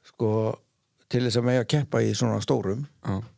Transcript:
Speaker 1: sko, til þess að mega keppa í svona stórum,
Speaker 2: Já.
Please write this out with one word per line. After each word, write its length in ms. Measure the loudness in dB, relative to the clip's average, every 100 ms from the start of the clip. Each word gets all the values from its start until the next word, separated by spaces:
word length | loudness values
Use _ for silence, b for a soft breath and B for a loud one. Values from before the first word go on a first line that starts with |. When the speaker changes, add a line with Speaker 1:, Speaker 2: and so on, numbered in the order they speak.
Speaker 1:
sko, 300 | -20 -4 0 0 -2 -6 _ _ _ _ _
til 120 | -2 0
þess 140 | 0
að 80 | 2
mega 180 | 2 2
keppa 360 | 0 0 0
í 100 | 0
svona 280 | 0 0 0
stórum, 420 | 0 -2 0 -4 -8 _
Speaker 2:
Já. 160 | -6 -6 -6